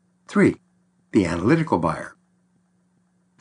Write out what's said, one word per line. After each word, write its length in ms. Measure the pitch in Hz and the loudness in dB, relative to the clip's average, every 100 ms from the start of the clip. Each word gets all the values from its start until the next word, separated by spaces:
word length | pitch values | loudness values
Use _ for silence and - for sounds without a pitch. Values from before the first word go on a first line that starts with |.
| _ _ - | _ _ -6
Three, 280 | 202 131 - _ _ _ _ _ | 2 2 0 _ _ _ _ _
the 160 | 107 85 | 0 0
analytical 500 | 82 101 160 156 90 | 0 0 0 0 -2
buyer. 380 | 80 76 - - _ _ _ _ _ _ _ _ _ _ _ _ | -2 -6 -12 -20 _ _ _ _ _ _ _ _ _ _ _ _